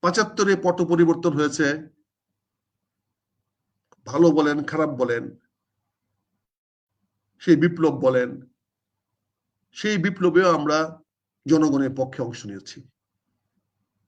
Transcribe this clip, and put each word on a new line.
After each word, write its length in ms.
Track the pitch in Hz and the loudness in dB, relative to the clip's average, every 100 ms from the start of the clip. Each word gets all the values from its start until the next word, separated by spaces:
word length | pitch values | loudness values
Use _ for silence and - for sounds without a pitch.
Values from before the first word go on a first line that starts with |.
পঁচাত্তরে 540 | 175 180 208 - 202 190 | 0 0 -2 0 0 2
পট 180 | 180 175 | 0 0
পরিবর্তন 520 | 170 170 165 165 170 | 0 2 4 2 0
হয়েছে, 560 | 147 151 143 147 151 156 _ _ _ _ _ _ _ _ _ _ _ _ _ _ _ _ _ _ _ _ _ - | 0 -2 0 -2 -2 -10 _ _ _ _ _ _ _ _ _ _ _ _ _ _ _ _ _ _ _ _ _ -8
ভালো 260 | 143 170 | 4 4
বলেন, 320 | 151 151 147 | 4 2 0
খারাপ 260 | 139 156 151 | -4 -4 -4
বলেন, 460 | 135 123 117 - - _ _ _ _ _ _ _ _ _ _ _ _ _ _ _ _ _ _ _ _ | -2 -4 -4 -6 -16 _ _ _ _ _ _ _ _ _ _ _ _ _ _ _ _ _ _ _ _
সেই 160 | - 156 | 2 4
বিপ্লব 380 | 170 170 160 139 | 4 2 -2 2
বলেন, 400 | 131 127 123 - - _ _ _ _ _ _ _ _ _ _ _ _ | 0 0 -2 -8 -20 _ _ _ _ _ _ _ _ _ _ _ _
সেই 260 | - 208 208 | -8 -4 -2
বিপ্লবেও 520 | 160 - 175 165 185 | -2 0 2 4 4
আমরা 520 | 156 147 151 160 160 _ _ _ _ 135 | 2 0 -2 -2 -8 _ _ _ _ 0
জনগণের 420 | 156 151 139 135 131 | 2 4 2 -2 -4
পক্ষে 260 | 131 - | -6 -6
অংশ 220 | 120 117 104 | -10 -10 -14
নিয়েছি, 420 | 98 - - - _ _ _ _ _ _ _ _ _ _ _ | -14 -16 -20 -20 _ _ _ _ _ _ _ _ _ _ _